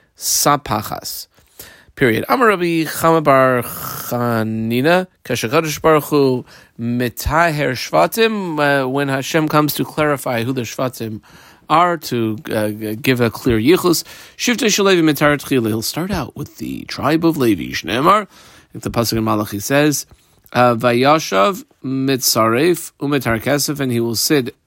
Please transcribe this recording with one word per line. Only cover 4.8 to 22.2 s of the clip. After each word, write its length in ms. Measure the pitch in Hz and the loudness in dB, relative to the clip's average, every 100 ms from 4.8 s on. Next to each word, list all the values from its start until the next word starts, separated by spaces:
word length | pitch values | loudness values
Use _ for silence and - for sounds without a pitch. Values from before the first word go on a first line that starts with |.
| 143 180 185 _ | 2 2 0 _
Kashakadosh 560 | - 120 113 143 160 147 | -8 -4 -2 0 -2 0
Baruch 260 | 160 156 147 | 2 2 2
Hu 380 | 151 135 127 - - - - | 2 2 0 -6 -18 -20 -8
Mitaher 920 | 117 120 123 - - 147 170 147 143 | -4 -2 -2 -4 -2 2 2 2 -2
Shvatim, 840 | 123 - 156 175 226 226 214 185 151 | -4 -2 2 2 2 0 0 -4 0
uh, 320 | 143 143 131 | 2 2 0
when 200 | 135 143 | -2 -2
Hashem 380 | 135 131 165 156 | -2 -2 0 2
comes 280 | 151 151 - | 2 2 0
to 100 | 143 | -4
clarify 560 | - 151 143 139 120 | -2 0 0 -2 -2
who 120 | 113 | -2
the 80 | 131 | -4
Shvatim 600 | 113 - 131 - 113 107 - - - - - | -6 -4 -6 -6 -10 -10 -16 -20 -20 -16 0
are, 280 | 156 175 170 | 2 2 0
to, 400 | - 120 113 110 - | -4 -2 -2 -4 -4
uh, 180 | 113 107 | -4 -2
g-, 260 | 107 107 107 | -4 -8 -4
give 260 | 131 127 | 0 2
a 80 | 117 | 0
clear 300 | - - 110 | 0 0 2
yichus, 440 | 117 165 175 165 - - - - | 4 4 4 0 -4 -14 -20 -6
Shivtei 320 | - 226 240 | -4 0 0
Shalevi 340 | 196 196 185 | 2 2 4
Mitaher 340 | 160 143 147 143 | 2 2 2 0
Tchila. 300 | - 135 113 | 0 0 0
He'll 160 | 107 | -2
start 260 | 110 - 185 | -4 -6 -4
out 260 | 190 127 - | -4 -6 -10
with 220 | - - | -14 -10
the 260 | - 67 - | -10 -10 -10
tribe 380 | - 117 160 | -4 0 2
of 140 | 165 160 | 2 2
Levi. 360 | 120 95 64 | 2 0 -2
Shneimar, 540 | 64 - 107 156 208 202 - - - _ | -8 -4 0 2 2 0 -10 -20 -20 _
the 160 | 120 127 | -12 -6
pasuk 300 | 107 113 113 | -2 0 0
in 40 | |
Malachi 360 | 110 107 104 101 | 0 0 -2 -6
says, 480 | - 139 151 139 - _ _ _ _ | -2 2 2 0 -6 _ _ _ _
uh, 220 | 123 123 | 2 2
Vayashav 880 | 117 123 120 135 156 - 190 202 196 - _ | 2 2 2 4 2 2 0 0 0 -10 _
Mitzaref 1080 | - 131 135 131 | -8 -4 0 0